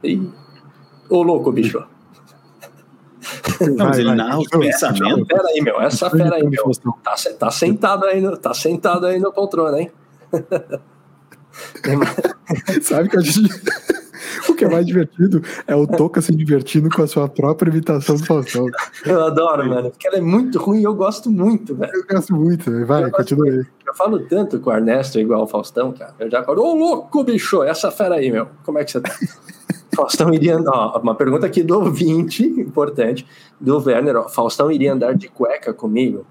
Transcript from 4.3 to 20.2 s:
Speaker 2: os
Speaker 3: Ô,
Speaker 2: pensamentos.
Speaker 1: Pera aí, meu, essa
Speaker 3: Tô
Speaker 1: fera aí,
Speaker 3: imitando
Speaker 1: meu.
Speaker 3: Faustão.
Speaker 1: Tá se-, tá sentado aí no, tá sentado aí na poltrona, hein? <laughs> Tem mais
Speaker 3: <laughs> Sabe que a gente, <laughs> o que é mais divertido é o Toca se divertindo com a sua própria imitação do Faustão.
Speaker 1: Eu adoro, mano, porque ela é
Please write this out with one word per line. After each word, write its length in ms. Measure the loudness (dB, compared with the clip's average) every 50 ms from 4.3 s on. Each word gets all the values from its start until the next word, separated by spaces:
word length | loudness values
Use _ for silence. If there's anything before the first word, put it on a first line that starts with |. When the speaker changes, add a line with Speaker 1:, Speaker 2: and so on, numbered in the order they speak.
| -2 -2
Speaker 2:
os 80 | -2 0
Speaker 3:
Ô, 60 | 2 2
Speaker 2:
pensamentos. 680 | 2 2 2 0 0 0 0 0 0 2 2 0 0
Speaker 1:
Pera 220 | 2 0 0 2 0
aí, 120 | 0 0
meu, 180 | 0 0 0 0
essa 300 | 0 0 0 -2 -2 2
Speaker 3:
Tô 60 | 2
Speaker 1:
fera 200 | 4 4 4 2
aí, 60 | 2
Speaker 3:
imitando 80 | 0 0
Speaker 1:
meu. 140 | 0 0 0
Speaker 3:
Faustão. 300 | -2 -2 -2 -4 -6 -6 -6
Speaker 1:
Tá 140 | _ -6 -6
se-, 180 | -4 -4 -6 -4
tá 160 | -2 -4 -4
sentado 540 | -2 0 0 0 0 2 2 0 0 0 0
aí 160 | 0 0 0
no, 160 | 0 -2 -4
tá 160 | -4 -6 -6 -6
sentado 520 | -2 -2 -2 -2 0 0 0 0 0 0
aí 120 | 0 0 0
na 120 | -2 -2
poltrona, 500 | -2 -2 -4 -2 0 0 0 0 0 -2
hein? 100 | -4 -4 -10 _ _ _ _ _ -10 _
<laughs> 1500 | -6 -6 -4 -4 -6 -6 -4 -6 -12 -12 -12 _ _ _ _ _ _ _ _ _ -20 _ -20 _ _ -20 -20 -18 -18 -8
Tem 140 | -2 -2 0
mais 180 | 0 0 0 -2 -4 -4 -4 -6 -6 _
Speaker 3:
<laughs> 360 | -6 -6 -6 -4 -2 -2 -2
Sabe 260 | 0 0 0 0 2 2
que 80 | 2
a 40 | 2
gente, 280 | 2 2 4 4 4 2 2 -2 -6 -6 -6 -6 -4 -4 -4
<laughs> 560 | -4 -4 -16 -20 -18 -14 -12 -12 -6 0 0
o 40 | 2
que 100 | 2 2
é 40 | 2
mais 160 | 2 2 2
divertido 560 | 2 2 2 0 0 _ 2 2 4 4 0 -2 -4 -14 -12 -4 0
é 60 | 2
o 100 | 2 2
Toca 340 | 2 2 2 2 2 2 0
se 140 | 2 2 2
divertindo 540 | 2 2 2 2 2 2 2 0 2 2 2
com 100 | 2 2
a 40 | 0
sua 220 | 2 2 0 -2 0
própria 420 | -2 0 0 0 2 2 2 2
imitação 460 | 2 0 0 0 0 0 2 0 0
do 100 | 0 2
Faustão. 400 | 0 0 0 0 -2 -2 -2 -2 -2 -4 -6 -10 -10 -12 -10 -2
Speaker 1:
Eu 180 | 0 2 2 2
adoro, 420 | 2 2 2 2 2 2 0 0 0
mano, 220 | 0 -2 -2 -4
porque 180 | -8 _ -4 -2
ela 80 | -2
é 20 | 0